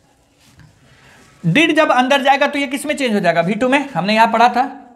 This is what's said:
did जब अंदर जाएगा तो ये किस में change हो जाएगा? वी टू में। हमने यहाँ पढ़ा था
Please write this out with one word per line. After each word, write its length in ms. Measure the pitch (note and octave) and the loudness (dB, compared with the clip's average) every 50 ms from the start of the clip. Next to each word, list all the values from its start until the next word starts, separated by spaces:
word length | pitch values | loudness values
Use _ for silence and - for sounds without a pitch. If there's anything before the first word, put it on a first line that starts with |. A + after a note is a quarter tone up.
| _ _ _ _ _ _ _ _ _ _ _ - - - _ _ _ _ _ _ _ - - - - _ _ _ - E3+ D#3+ | _ _ _ _ _ _ _ _ _ _ _ -20 -20 -20 _ _ _ _ _ _ _ -20 -20 -20 -20 _ _ _ -2 0 2
did 200 | C4+ E4 D#4+ D#4 | 2 2 2 2
जब 140 | D#4 D#4 D#4 | 2 2 2
अंदर 320 | D4 B3 B3+ C4 C#4+ C#4 C4 | 2 0 2 2 0 2 2
जाएगा 240 | C#4 C4+ C4+ C#4+ | 2 2 2 0
तो 120 | C#4+ C#4+ C#4+ | -2 -2 -4
ये 80 | C#4 | -6
किस 200 | C4 C4+ B3+ - | -4 -6 -6 -6
में 100 | D4 D4 | -6 -4
change 180 | - C#4 A#3+ G#3+ | -4 -2 -2 -2
हो 60 | G3+ | 0
जाएगा? 200 | F3 E3+ E3 E3+ | 0 0 0 0
वी 140 | E3+ F3 A3 | 0 -2 -2
टू 140 | G#3 B3+ B3+ | -2 0 0
में। 200 | C4 C#4+ C#4 C#4 | 0 0 -2 -4
हमने 260 | - - F3+ G3 G#3+ | -6 -6 -4 0 2
यहाँ 180 | A3 A3+ G#3+ G#3+ | 2 2 2 2
पढ़ा 160 | A3+ A#3 B3 | 2 2 2
था 160 | A#3+ A#3+ C4 C4+ - - - - - | 2 0 -4 -4 -6 -14 -20 -20 -20